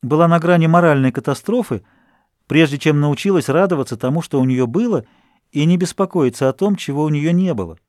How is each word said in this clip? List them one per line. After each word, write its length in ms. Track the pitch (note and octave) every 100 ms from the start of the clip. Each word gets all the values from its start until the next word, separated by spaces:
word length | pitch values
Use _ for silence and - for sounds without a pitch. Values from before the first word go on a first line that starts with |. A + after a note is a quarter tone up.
была 260 | B2 D3+ E3+
на 100 | E3+
грани 280 | E3+ F3 D#3+
моральной 460 | E3+ E3+ C#3+ C3
катастрофы, 720 | C3 - C3 - A#3+ A3 G#2+ _ _ _ _ _ _ _
прежде 320 | C#3+ D#3+ C#3+
чем 220 | D#3 D3
научилась 480 | D3 C#3 G3+ F#3 C#3
радоваться 480 | D3 F#3+ E3 B2+ A2+
тому, 260 | B2+ D#3
что 180 | - C#3
у 40 |
нее 220 | C3 B2+ B2
было, 380 | C#3 A#3+ F3+ G#2+ _ _ _ _
и 120 | C#3+
не 120 | D3+ F3+
беспокоиться 720 | F3+ - F#3+ F#3 C3 A#2+ C3+
о 40 |
том, 240 | C3 G3 G3
чего 280 | - C#3
у 40 | D3+
нее 240 | D3 D3+
не 220 | F3 F#3
было. 240 | B2+ F2 D#2+